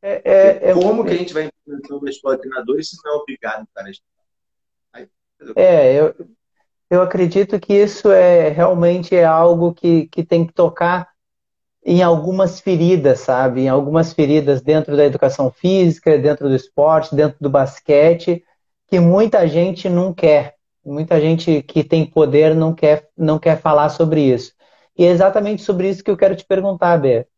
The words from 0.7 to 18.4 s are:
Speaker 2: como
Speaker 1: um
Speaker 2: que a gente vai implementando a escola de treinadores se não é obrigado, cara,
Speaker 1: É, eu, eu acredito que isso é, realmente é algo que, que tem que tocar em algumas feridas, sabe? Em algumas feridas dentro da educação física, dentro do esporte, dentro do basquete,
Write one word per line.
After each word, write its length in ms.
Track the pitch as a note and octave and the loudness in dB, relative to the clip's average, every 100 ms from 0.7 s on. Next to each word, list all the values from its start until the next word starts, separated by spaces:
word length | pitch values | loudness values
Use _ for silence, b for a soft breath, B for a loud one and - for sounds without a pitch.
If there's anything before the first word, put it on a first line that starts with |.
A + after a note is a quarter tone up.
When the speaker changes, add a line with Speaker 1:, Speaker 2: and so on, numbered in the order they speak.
Speaker 2:
como 280 | F3+ F#3+ A3+ | 0 0 -2
Speaker 1:
um 20 | |
Speaker 2:
que 80 | F#3 | -2
a 40 | F3 | -4
gente 160 | F3+ | -6
vai 120 | D3+ | -8
implementando 600 | D#3 _ _ C#3+ C#3 C#3+ C#3 | -10 _ _ -20 -14 -14 -12
a 40 | |
escola 240 | C3+ C#3 | -10 -6
de 80 | C3 | -6
treinadores 480 | C3 C3 A#2 D3 D#3 | -6 -14 -6 -6 -6
se 60 | - | -14
não 80 | D3+ | -8
é 40 | D3 | -8
obrigado, 500 | D3 C3+ A2+ A2 A2 | -8 -14 -10 -12 -14
cara, 180 | - G2 G2 _ _ _ _ _ _ _ _ _ - - _ _ _ C#3 | -20 -20 -20 _ _ _ _ _ _ _ _ _ -20 -20 _ _ _ -10
Speaker 1:
É, 400 | A2 F#3 E3+ C3 C#3 | 0 2 4 4 2
eu, 160 | D#3 - - _ _ _ _ _ _ | 0 -2 -20 _ _ _ _ _ _
eu 120 | F3+ | -2
acredito 560 | F3+ F#3 F3+ F3+ G3 G#3 | 0 -2 -2 0 -2 -4
que 140 | - | 0
isso 360 | G3+ G#3 G#3 G#3+ | 2 2 0 2
é, 380 | F#3+ F3+ F3 D#3 | 4 6 4 2
realmente 640 | D3 F#3+ F3+ E3+ F3+ F3 | 0 0 2 0 0 -2
é 100 | F3+ | 2
algo 480 | E3 D#3+ E3+ E3+ E3+ | 2 4 4 2 0
que, 340 | E3+ F3 E3 D#3 | -2 0 0 0
que 160 | - | -8
tem 220 | E3 E3+ E3 | -2 -2 -2
que 60 | |
tocar 560 | - E3+ E3 F3 F3+ E3+ _ _ _ _ _ _ _ | 0 -2 0 -4 -4 -8 _ _ _ _ _ _ _
em 180 | - F3 | -2 2
algumas 580 | F3 E3 D#3 F#3 F#3+ F3+ | 2 0 -2 -2 -2 -2
feridas, 600 | - F3 E3+ F#3 C#3 B2+ | -4 0 2 2 2 0
sabe? 420 | - B2+ C3 B2 | -2 -2 -2 -2
Em 60 | C3 | 0
algumas 440 | C3 C#3+ D#3+ E3 | 0 0 -2 -2
feridas 480 | - D3 D3+ C#3 C3+ | -2 0 0 0 -2
dentro 360 | B2 D#3 D3+ C#3+ | 0 -2 0 0
da 80 | |
educação 480 | D3 B2 C3+ C3 C3 | 0 2 -2 -2 -6
física, 680 | - F3+ F#3+ F3 D#3 - D3+ | -4 -2 0 0 0 0 0
dentro 300 | C#3 D3 C#3+ | 0 -2 -2
do 60 | |
esporte, 600 | C3+ - - D3 D#3+ D#3 | -4 -4 -2 2 0 -2
dentro 240 | C#3+ D3+ - | -2 -2 -2
do 100 | C#3+ | -2
basquete, 960 | C#3 C3+ - - C#3+ D#3 E3+ F3 E3+ | -2 -2 -6 0 2 4 2 -2 -6